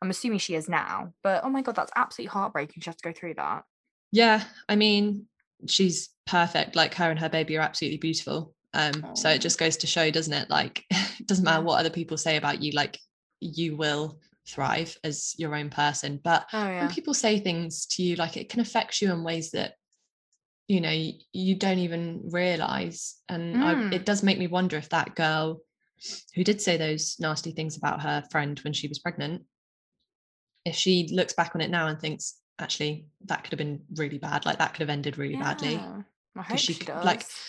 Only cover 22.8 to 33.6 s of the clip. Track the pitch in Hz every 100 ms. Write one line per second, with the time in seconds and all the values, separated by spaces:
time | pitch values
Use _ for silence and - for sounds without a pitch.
22.8 | 170 170 - - - 175 170 233 302 311
23.8 | 208 180 190 202 196 185 180 180 185 156
24.8 | - 165 - - 160 156 160 160 - _
25.8 | _ _ - - - - 185 202 - 165
26.8 | 156 156 - - 160 151 170 160 156 151
27.8 | 147 143 151 147 143 160 143 143 151 143
28.8 | 147 147 175 - 143 175 - _ _ _
29.8 | _ _ _ _ _ _ _ _ 170 160
30.8 | - 180 165 175 - - 170 165 151 175
31.8 | 160 156 156 151 - - _ - 151 -
32.8 | 151 156 - _ 196 156 - 147